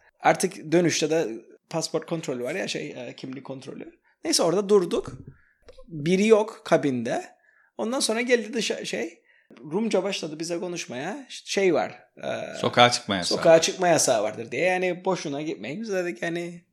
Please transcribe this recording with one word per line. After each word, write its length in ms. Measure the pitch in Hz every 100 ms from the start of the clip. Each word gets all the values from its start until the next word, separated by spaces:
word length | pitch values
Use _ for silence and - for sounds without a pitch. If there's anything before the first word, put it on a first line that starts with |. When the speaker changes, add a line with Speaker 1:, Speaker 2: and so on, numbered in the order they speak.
| _ _
Speaker 1:
Artık 520 | 147 160 185 131 156
dönüşte 380 | 165 170 - -
de 180 | 160 113 113 - - _
pasport 360 | 165 151 160 -
kontrolü 360 | 165 160 127
var 100 | 123
ya 140 | 185 202
şey, 220 | 151 147
e, 240 | 131 123 -
kimlik 280 | 135 135
kontrolü. 480 | - 135 - - - _ _ _
Neyse 180 | 320 311
orada 260 | 185 180 196
durduk. 440 | 202 175 247 - - - - _ _ _ - -
Biri 380 | 160 147 185 214
yok 360 | 214 214 -
kabinde. 600 | - 160 143 123 117 170 - _ _ _ _ -
Ondan 220 | 214 262
sonra 200 | 220 220
geldi 320 | 247 240 214
dışa-, 300 | 233 - 220
şey, 340 | - - 339 - _ _ _ - 151
Rumca 300 | 175 226 196
başladı 380 | 196 190 165 156
bize 180 | 165 170
konuşmaya. 680 | 180 170 - 123 156 285 262
Şey 460 | - - - 190
var, 240 | 135 90 - _ -
e, 340 | - 113 - 78
Speaker 2:
Sokağa 300 | 120 - 120
çıkma 260 | - - 98
yasağı. 220 | 85 -
Speaker 1:
sokağa 220 | 165 165
çıkma 280 | 165 185 180
yasağı 340 | 160 151 117
vardır 280 | 104 - 113
diye. 120 | 123
Yani 420 | 180 185 185 175
boşuna 380 | 185 180 160 139
gitmeyin. 380 | 156 - 110 170
Biz 100 | 226
dedik 300 | 190 175 170
yani 420 | 170 170 175 175 _